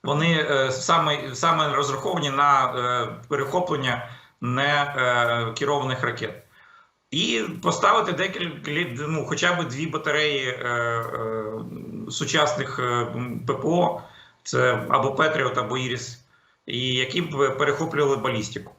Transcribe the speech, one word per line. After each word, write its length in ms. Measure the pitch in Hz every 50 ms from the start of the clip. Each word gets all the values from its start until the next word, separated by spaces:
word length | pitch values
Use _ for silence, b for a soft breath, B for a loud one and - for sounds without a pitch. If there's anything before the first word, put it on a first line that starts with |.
| -
Вони, 440 | 131 143 147 160 170 165 156 151 147
е, 220 | 147 135 135 131
саме, 640 | 131 131 - - 170 165 160 151 147 139 - 139 123
саме 400 | 117 - 165 165 156 156 147 135
розраховані 540 | 135 143 135 135 - - 202 180 175 147 143
на, 360 | 135 139 143 143 139 135 131
е, 420 | 123 123 127 123 123 123 120 117 104 117 - -
перехоплення 840 | - 147 135 139 135 - 180 175 - 165 139 131 127 120 113 B B B B B B B _
не, 520 | - 120 123 131 139 147 147 147 143 143 143
е, 560 | 131 127 123 123 120 120 117 117 117 117 113 110
керованих 500 | - 139 143 147 143 131 131 127 123 -
ракет. 400 | 120 117 - 113 107 - - - b b b b b b b b b b _ _ _
І 300 | - 156 202 240 240 226 214 - 160 - -
поставити 500 | 175 - - - 196 220 226 214 190 175
декілька, 580 | 143 185 190 180 160 175 170 151 - 143 147 147 160 175 143 120 127 147
ну, 180 | 151 160 156 127
хоча 280 | - 160 - 175 175 180
б 140 | 175 165
дві 200 | 135 120 139 160
батареї, 600 | 170 151 156 - 160 143 151 151 151 143 139 131
е, 200 | 127 123 127 -
е, 1400 | 123 120 120 117 117 117 117 117 - - - 113 110 110 110 107 107 110 110 113 - - - - - - - 110 -
сучасних, 680 | - - - 120 - 156 147 147 - - 135 - - -
е, 260 | 127 123 120 120 117 117 110 117 123 123 117 - 120
П 60 | 120 135
П 140 | - -
О, 340 | 156 170 175 - - - B B B B B B B B B _
це 420 | - - 127 127 127 117 107 113 -
або 220 | - - 135 135
Петріот, 460 | 135 151 156 151 - 135 131 127 131
або 200 | 131 - - 123
Іріс, 460 | 131 127 127 123 123 - - - - b b b b b b b b _
і 280 | - - 123 127 127 127
які 280 | 127 131 131 - 175
б 360 | 175 151 147 135 139 131 131
перехоплювали 600 | 131 147 143 143 - 160 160 - 143 147 139 139
балістику. 540 | 117 107 127 117 110 104 - - 98 - - -